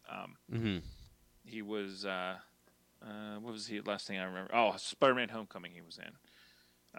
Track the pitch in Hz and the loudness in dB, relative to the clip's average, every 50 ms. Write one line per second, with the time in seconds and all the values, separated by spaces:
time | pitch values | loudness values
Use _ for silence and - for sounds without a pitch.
0 | - - - 98 95 95 - - _ - 120 113 113 107 95 85 76 - - - | -14 -10 -8 -8 -8 -10 -12 -16 _ -4 -2 0 2 2 2 0 -2 -8 -12 -16
1 | - - - - - - - - - - 117 113 104 101 107 104 98 98 95 92 | -18 -20 -20 -20 -20 -20 -20 -20 -16 -12 -10 -8 -6 -4 -2 -2 -2 -4 -4 -4
2 | 98 98 95 92 90 92 92 90 - - _ _ _ _ - _ _ _ _ - | -2 -2 0 0 0 -2 -4 -6 -10 -18 _ _ _ _ -20 _ _ _ _ -18
3 | - 110 104 107 107 107 104 104 113 120 110 107 104 - 104 104 - 107 101 98 | -14 -12 -10 -10 -10 -8 -8 -8 -8 -8 -8 -8 -6 -6 -6 -2 0 0 0 0
4 | - - 101 95 92 92 92 92 95 - - 120 113 101 92 - - - - - | -2 -4 -4 -2 -2 -2 -4 -4 -2 4 6 8 8 8 6 4 -2 -6 2 6
5 | 143 135 127 127 120 101 113 113 104 - - 92 87 85 87 85 85 82 - - | 8 8 8 8 4 0 -2 -6 -8 -10 -10 -12 -12 -12 -14 -14 -16 -16 -14 -14
6 | - - - - - - - - - - - - - - _ _ _ _ - | -14 -14 -14 -16 -20 -20 -20 -20 -20 -20 -20 -20 -20 -20 _ _ _ _ -6